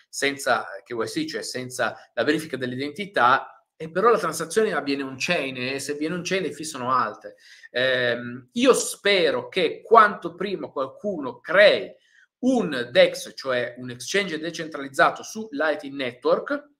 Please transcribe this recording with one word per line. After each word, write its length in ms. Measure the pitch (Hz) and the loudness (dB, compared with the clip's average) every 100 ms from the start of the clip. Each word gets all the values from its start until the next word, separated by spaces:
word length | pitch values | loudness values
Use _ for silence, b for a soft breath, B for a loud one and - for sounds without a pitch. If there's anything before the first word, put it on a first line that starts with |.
| b | b
senza 560 | - 139 139 131 110 92 98 | -2 -2 0 0 0 -2 -12
K 80 | - | -10
Y 140 | 117 | -6
C, 200 | 110 165 156 | -4 -4 -4
cioè 160 | 107 | -6
senza 540 | - 123 127 127 110 - B | -6 -8 -8 -2 -4 -4 B
la 100 | 117 | -2
verifica 320 | 127 160 160 127 | -2 -2 -6 -6
dell'identità, 960 | 127 127 143 147 190 - 123 135 - - _ | -6 -6 -8 -8 -4 2 4 4 0 -18 _
e 160 | - 160 | -14 -6
però 200 | 175 233 | 2 4
la 80 | 214 | 4
transazione 560 | 170 160 160 220 214 | 0 -4 -2 0 2
avviene 280 | 151 139 139 | 0 -2 -2
on-chain 540 | 135 131 - 170 135 127 | -4 -4 -2 0 -2 -4
e 240 | 127 139 | -4 -4
se 120 | 135 | -6
avviene 220 | 147 156 | -4 -4
on-chain 280 | 175 165 190 | -4 -2 -2
le 100 | 156 | -4
fee 140 | - 156 | -6 -10
sono 260 | 135 123 | -6 0
alte. 440 | 131 110 104 101 - B B B | 2 0 -4 -16 -20 B B B
Ehm, 800 | 120 131 127 123 117 120 123 - | -2 0 2 0 -2 -6 -12 -8
io 220 | 240 254 | 2 4
spero 720 | - - - 196 196 151 127 - | 4 2 -2 2 4 4 0 -2
che 320 | 190 151 - | 0 0 -2
quanto 520 | - 226 208 190 170 | 6 6 6 2 -10
prima 340 | - 202 175 127 | -8 -8 -8 -8
qualcuno 720 | 143 135 - 208 165 131 - | -6 -8 -8 -8 -6 -8 -10
crei 500 | - 180 202 117 90 - b b b - | 0 8 8 6 -2 -14 b b b -4
un 500 | 247 247 180 131 120 | 2 2 2 -2 2
dex, 400 | 170 175 175 110 | 6 6 4 -12
cioè 420 | - 135 123 120 127 | -8 -2 -2 -2 -8
un 100 | 127 | -12
exchange 500 | 123 - 196 190 156 | -12 -2 -2 -2 -4
decentralizzato 840 | 165 165 156 143 139 135 151 - | -6 -8 -10 -10 -6 2 2 2
su 260 | 117 220 220 | -10 -12 -8
Lightning 420 | 139 156 143 139 | -2 0 -2 -6
Network. 760 | 139 123 117 151 202 - 285 - | -6 -6 -2 0 0 0 -6 -8